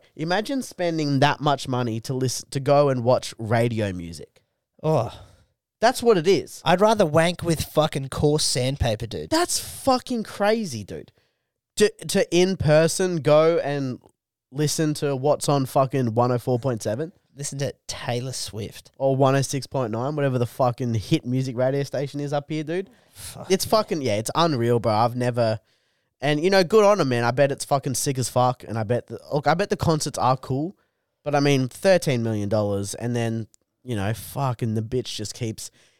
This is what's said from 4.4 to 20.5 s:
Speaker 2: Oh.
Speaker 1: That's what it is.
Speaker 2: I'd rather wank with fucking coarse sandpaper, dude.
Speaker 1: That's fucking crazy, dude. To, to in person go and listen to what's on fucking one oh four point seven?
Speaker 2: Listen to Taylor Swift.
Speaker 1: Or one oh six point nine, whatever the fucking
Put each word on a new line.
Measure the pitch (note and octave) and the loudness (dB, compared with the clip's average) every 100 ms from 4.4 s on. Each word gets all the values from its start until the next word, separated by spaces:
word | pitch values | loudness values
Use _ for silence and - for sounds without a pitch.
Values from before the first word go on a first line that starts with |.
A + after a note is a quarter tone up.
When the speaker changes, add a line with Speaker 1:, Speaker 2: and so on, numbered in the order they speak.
| _ _ _ _ | _ _ _ _
Speaker 2:
Oh. | D#3 D#3 G#2+ - - _ _ _ _ - | -2 0 -2 -8 -20 _ _ _ _ 0
Speaker 1:
That's | A3+ B3+ | 0 2
what | A#3 G3 | 4 4
it | D#3+ | 4
is. | D#3+ - - | 2 0 -6
Speaker 2:
I'd | - F3+ | 0 4
rather | G#3+ A3+ E3+ | 4 4 4
wank | D#3 E3 F3 | 4 2 0
with | E3+ D#3 - | -2 -2 0
fucking | - D#3 D3 C3+ | 0 2 0 -6
coarse | - D3 D3+ - | 0 2 2 0
sandpaper, | C#3 B2+ C#3 C3+ G#2+ A2+ | 0 -2 0 -2 -2 -4
dude. | F2 D#2 | -8 -2
Speaker 1:
That's | D#4+ F4 - | 0 0 -2
fucking | - - - B3+ - A#3+ | -6 -6 0 0 0 -6
crazy, | G#3 - G3+ A#3 G3 A#2 | -6 -2 0 2 -2 -8
dude. | F#2+ D#2+ - _ _ _ _ _ _ - | -8 -12 -14 _ _ _ _ _ _ 0
To, | G#3 - D#3 | 0 0 -4
to | G3 - E3+ | -2 2 2
in | F#3 F#3+ | 2 2
person | D#3 D3+ E3 - F#3+ E3+ | 4 6 4 2 -2 0
go | C#3+ D3+ D#3+ E3+ | 4 6 6 2
and | C#3 C#3+ C3+ A#2+ _ _ _ _ _ | 0 -2 -4 -6 _ _ _ _ _
listen | C3 D3 - D#3 D3 | -2 -2 0 0 0
to | D3 C3+ | -2 0
what's | C#3+ C#3 - | 0 0 2
on | C#3+ C3 | 0 2
fucking | C#3+ C3+ C#3 A#2+ A2 | 0 0 0 0 2
one | B2 | 2
oh | A#2+ | 2
four | - B2 | 0 -2
point | C3 A2+ | -2 -4
seven? | A2+ A2 D#3+ _ _ - | -4 -4 -6 _ _ -12
Speaker 2:
Listen | C#3+ C#3 | -10 -6
to | C#3 - - | -6 -8 -14
Taylor | - - A#2+ B2+ | -10 -6 -6 -6
Swift. | B2 - A2 G#2 - - - | -10 -10 -10 -12 -12 -20 -4
Speaker 1:
Or | C3+ C3+ | 0 4
one | C3+ C3+ | 4 4
oh | |
six | C3 C#3 - | 0 -4 -6
point | C#3 A#2 | -6 -4
nine, | A2+ C3 D3+ | -4 -4 -2
whatever | C#3 B2+ | -2 0
the | |
fucking | A#2+ | -2